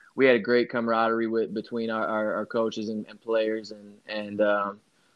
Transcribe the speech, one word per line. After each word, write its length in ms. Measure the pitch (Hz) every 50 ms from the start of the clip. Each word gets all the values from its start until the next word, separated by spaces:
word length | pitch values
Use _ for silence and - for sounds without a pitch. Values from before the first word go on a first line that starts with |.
| - - _
we 100 | - 131
had 100 | 135 127
a 40 | 117
great 300 | 101 120 120 123 120 -
camaraderie 580 | - 123 117 117 117 113 113 113 113 113 113 113
with, 260 | 113 113 110 92 98
between 360 | 110 104 - 123 117 113 113
our, 180 | 113 110 110 80
our, 260 | 110 107 107 107 92
our 100 | 95 107
coaches 440 | 104 - 120 113 113 110 113 107 104
and, 160 | 113 107 104 -
and 100 | 104 104
players, 520 | _ 117 113 113 110 110 110 110 107 98
and, 240 | 107 104 104 104 104 104 _ -
and, 320 | 107 107 104 104 101 101
um, 400 | 107 104 104 104 101 101 101 104 _ _ _ _ _ _ _